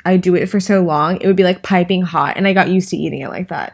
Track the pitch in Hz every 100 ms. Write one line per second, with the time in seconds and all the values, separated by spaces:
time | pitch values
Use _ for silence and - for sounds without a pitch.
0 | 175 185 180 175 165 208 185 196 175 151
1 | 151 185 190 190 185 180 - 190 175 185
2 | 175 165 143 - 196 190 175 185 185 170
3 | 160 139 135 - 185 165 -